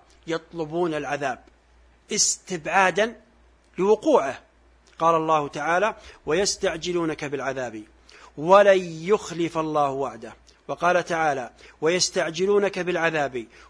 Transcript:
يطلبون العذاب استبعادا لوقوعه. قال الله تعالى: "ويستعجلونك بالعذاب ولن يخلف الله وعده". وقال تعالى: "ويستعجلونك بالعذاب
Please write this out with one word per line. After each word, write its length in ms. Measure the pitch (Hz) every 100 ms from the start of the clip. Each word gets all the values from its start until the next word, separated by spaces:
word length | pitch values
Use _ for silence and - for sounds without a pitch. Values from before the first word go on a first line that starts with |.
| _ _ -
يطلبون 640 | 160 - 165 151 165 175
العذاب 500 | 151 139 143 139 117 - _ _ _ _ _ -
استبعادا 1040 | 214 - - - 180 156 180 185 175 226 226 _ _ _ _ _ -
لوقوعه. 640 | 190 214 311 233 139 117 _ _ _ _ _ -
قال 160 | 165 165
الله 320 | 156 156 143
تعالى: 480 | 156 147 175 208 202 - - -
"ويستعجلونك 1000 | 160 202 - 185 165 165 175 160 147 147
بالعذاب 580 | 139 131 135 123 110 104 _ _ - - -
ولن 420 | 156 196 202 190
يخلف 720 | 180 160 170 208 - 165 165 160
الله 320 | 156 151 143
وعده". 440 | 135 131 113 113 - _ _ -
وقال 380 | 139 175 180 165
تعالى: 460 | 165 160 135 117 _ - -
"ويستعجلونك 960 | 156 180 - 190 160 160 190 202 196 190
بالعذاب 640 | 175 175 165 160 139 127 110 -